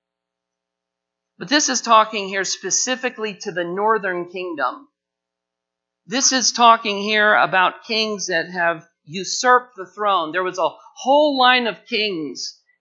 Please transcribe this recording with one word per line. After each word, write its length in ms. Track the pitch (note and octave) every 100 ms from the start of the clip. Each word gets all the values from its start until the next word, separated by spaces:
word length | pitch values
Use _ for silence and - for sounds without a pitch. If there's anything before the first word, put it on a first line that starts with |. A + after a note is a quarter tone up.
| _ _ _ _ _ _ _ _ _ _ _ _ _ -
But 80 | F3+
this 200 | D4 D4
is 120 | B3+
talking 460 | A#3 A3 A3 G#3+ F#3+
here 160 | G3
specifically 920 | F#3 - F#3+ - B3 B3 B3+ A#3 A3 F3+
to 100 | G#3+
the 100 | F3
northern 680 | F3 F#3 G#3+ A3 F#3+ F3+ F3
kingdom. 600 | F#3 F3+ D3+ B2+ - - _ _ _ _ _ _ _ _ _ _ _
This 280 | - B3 C4
is 180 | C4 A3
talking 500 | - A#3 A3+ A3+ G3+
here 320 | G3+ G#3+ G#3+
about 520 | D#3 D#3+ F#3 F3+ -
kings 420 | - A3 A3 G#3 F3+
that 240 | E3+ F3
have 380 | F3+ E3+ D#3+ - _
usurped 720 | - F3+ F3 - B3+ B3 B3 -
the 100 | F#3
throne. 460 | - G#3 F#3+ D#3
There 100 | F3
was 160 | F#3 F3
a 180 | D#3+ - - -
whole 420 | B3+ C#4+ D4+ C4+
line 300 | B3 B3+ A#3
of 180 | F#3 -
kings 760 | A3+ G#3+ E3+ C#3+ - - - _ _